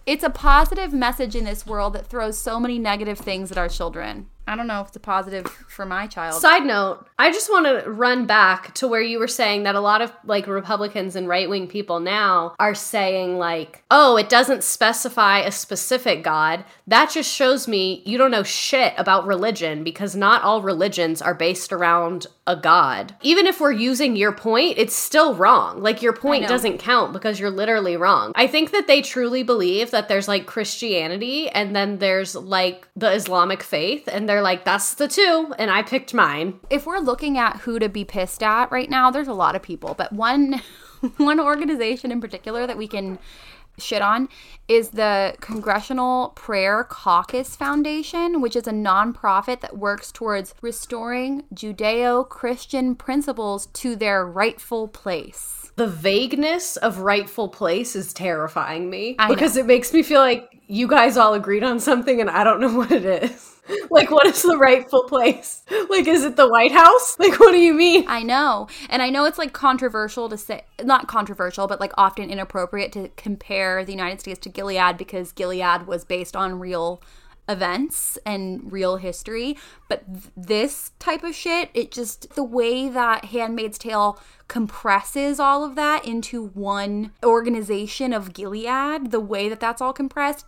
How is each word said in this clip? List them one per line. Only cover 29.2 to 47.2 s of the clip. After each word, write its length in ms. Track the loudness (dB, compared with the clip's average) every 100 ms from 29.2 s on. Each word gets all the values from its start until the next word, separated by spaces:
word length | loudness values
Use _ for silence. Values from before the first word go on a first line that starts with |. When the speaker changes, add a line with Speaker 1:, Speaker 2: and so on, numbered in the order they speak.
| -2 -2
Speaker 2:
believe 480 | 0 0 0 0 -2
that 160 | -2 0
there's, 180 | -2 0
like, 200 | -2 -4
Christianity 1040 | -6 -6 -6 -4 -2 -2 -6 -6 -6 -4
and 260 | -4 -2 -2
then 220 | -2 -2
there's, 360 | 0 0 -2
like, 540 | -8 -4 0 0 -4 _ -2
the 160 | 0
Islamic 500 | 0 0 2 2 0
faith, 460 | -4 -4 -2 -4 -6
and 180 | -4 0
they're 120 | 2
like, 240 | 2 0
"That's 300 | 0 0 -2
the 120 | -2 -2
two, 460 | 2 4 2 0 -4
and 120 | 0
I 120 | 0
picked 320 | 0 -4 -2
mine." 460 | 2 2 0 -6 -8 -4
Speaker 1:
If 160 | -4 -4
we're 120 | -4
looking 380 | -2 -2 -2 0
at 220 | -2 -2
who 200 | -6 -4
to 120 | -4
be 160 | -4 -8
pissed 360 | -6 -6 -2
at 300 | 0 0 0
right 160 | -2 -2
now, 220 | 2 2
there's 180 | 2 -4
a 60 |
lot 200 | 0 0
of 60 | 0
people, 320 | -6 -10 -8
but 220 | -6 -6
one, 480 | -2 0 2 2 0 -8 -20 -20 -8
<laughs> 140 | -6 0
one 200 | 2 2
organization 720 | 2 0 0 -2 -2 -4 -4
in 120 | -6
particular 440 | -8 -10 -8 -6 -6
that 120 | -6
we 100 | -8
can 300 | -8 -8 -10 -16 -20 -20 -20 -20 -16
shit 240 | -6 -2
on 300 | 0 0 -2 -8 -20 -10 2
is 240 | 2 2
the 440 | 0 0 2 0 -4
Congressional 880 | -10 -6 -2 -2 -2 -2 0 0 -4
Prayer 540 | -8 -6 -2 0 0
Caucus 720 | -4 -4 2 2